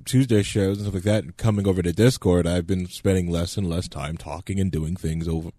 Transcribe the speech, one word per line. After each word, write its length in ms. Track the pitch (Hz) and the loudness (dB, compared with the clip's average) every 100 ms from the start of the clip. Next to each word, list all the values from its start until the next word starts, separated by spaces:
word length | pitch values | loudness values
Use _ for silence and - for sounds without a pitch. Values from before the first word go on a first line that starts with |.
| 71 | 0
Tuesday 360 | 127 131 107 | 2 4 4
shows 360 | 101 107 95 101 | 2 0 0 0
and 80 | 104 | -2
stuff 100 | 95 | -2
like 80 | |
that, 200 | 95 107 | 0 0
and 140 | 80 - | -2 -2
coming 300 | 113 104 98 | 0 2 2
over 160 | 92 | 2
to 100 | 87 | 0
Discord, 540 | 82 117 - 113 90 85 | 4 4 4 2 2 2
I've 180 | 90 85 | 0 0
been 220 | 95 90 | -2 -4
spending 420 | - 98 95 87 | -4 0 2 2
less 280 | 85 85 - | -2 -2 -4
and 120 | 92 | -4
less 180 | 82 - | -4 -6
time 300 | - 71 82 | -8 -8 -8
talking 420 | - 78 - 98 | -10 -10 -6 -2
and 120 | 95 | 0
doing 240 | 80 78 90 | 0 -4 -4
things 320 | 80 80 82 | -4 -4 -2
over, 240 | 82 82 | -2 -4